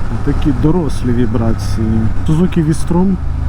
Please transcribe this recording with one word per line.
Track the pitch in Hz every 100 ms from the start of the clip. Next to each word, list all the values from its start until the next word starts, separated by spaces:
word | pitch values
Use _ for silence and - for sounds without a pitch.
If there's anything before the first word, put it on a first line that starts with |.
| - 110 147
такі | 139 151 123
дорослі | 147 180 143 - 123
вібрації. | 120 120 113 113 107 - - 110 113 110 - -
Suzuki | 156 180 175 156
V-Strom | 160 - 170 196 185 - -